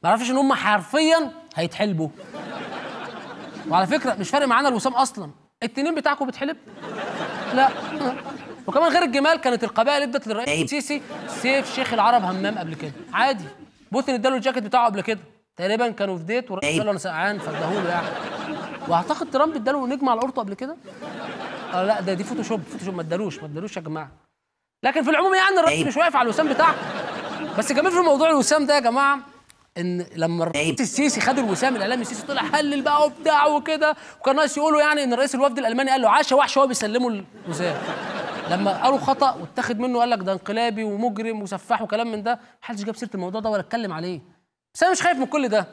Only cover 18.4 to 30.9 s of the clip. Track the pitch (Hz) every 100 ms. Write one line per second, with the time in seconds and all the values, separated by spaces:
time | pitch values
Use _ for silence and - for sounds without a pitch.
18.4 | - - - - - 175 185 302 339 262
19.4 | 311 302 220 285 247 254 269 226 262 262
20.4 | 202 196 262 339 - - - - - -
21.4 | - - - 180 190 208 185 185 202 240
22.4 | 208 220 151 - 180 180 160 175 202 147
23.4 | 156 151 202 190 156 156 143 - _ _
24.4 | _ _ _ _ - 285 262 311 370 381
25.4 | 381 381 330 165 269 254 339 277 240 214
26.4 | 311 262 320 302 - - - - - -
27.4 | - - 220 269 349 349 349 277 320 302
28.4 | - 302 285 294 240 240 277 277 - -
29.4 | _ _ _ 175 175 180 175 165 165 170
30.4 | 165 147 156 139 247